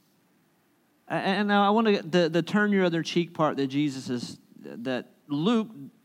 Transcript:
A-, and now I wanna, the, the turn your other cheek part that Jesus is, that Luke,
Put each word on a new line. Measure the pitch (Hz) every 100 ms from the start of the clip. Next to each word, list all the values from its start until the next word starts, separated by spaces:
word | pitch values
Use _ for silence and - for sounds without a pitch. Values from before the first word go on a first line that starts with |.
| _ _ _ _ _ _ _ _ _ _ -
A-, |
and | 160 185 196 208
now | 202 202
I |
wanna, | 214 226 202
the, | 160 175 160
the | 170
turn | 160 208 208
your | 196 180
other | 165
cheek | 151 170 165
part | - 151 135
that | 139
Jesus | 139 147 131 127
is, | 123 - - _ -
that | 69 73 127 123 - _ -
Luke, | 143 185 226 160 131 131 -